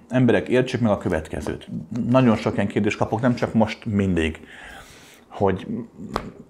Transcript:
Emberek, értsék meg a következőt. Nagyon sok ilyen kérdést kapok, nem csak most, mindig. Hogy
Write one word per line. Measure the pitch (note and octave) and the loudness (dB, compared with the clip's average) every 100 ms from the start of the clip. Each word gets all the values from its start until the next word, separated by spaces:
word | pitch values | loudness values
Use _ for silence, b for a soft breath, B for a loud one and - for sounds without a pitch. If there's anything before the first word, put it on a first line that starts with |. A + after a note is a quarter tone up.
| - | -4
Emberek, | B2+ B2+ G#2 - | 2 4 4 4
értsék | B2 B2+ A#2 | 0 2 0
meg | A#2 | 2
a | G2+ | 0
következőt. | G#2+ E2 - D#2 D2+ - - - - A#2 A2+ | 0 -2 -4 -8 -6 -8 -8 -12 -8 -6 2
Nagyon | B2+ B2+ A2 | 4 4 4
sok | A#2 | 0
ilyen | A2 G2 | -2 -2
kérdést | - G#2+ - | 0 0 0
kapok, | A2+ A2 | -2 0
nem | B2 | 0
csak | A#2+ - | 0 0
most, | A#2 G#2+ - - | 0 0 -2 -4
mindig. | G2+ G2 E2+ D#2+ - B B B B B B B B B | 0 2 2 0 -4 B B B B B B B B B
Hogy | - G2 F#2 - - - - - - - - | 0 0 0 -4 -10 -10 -14 -8 -8 -8 -18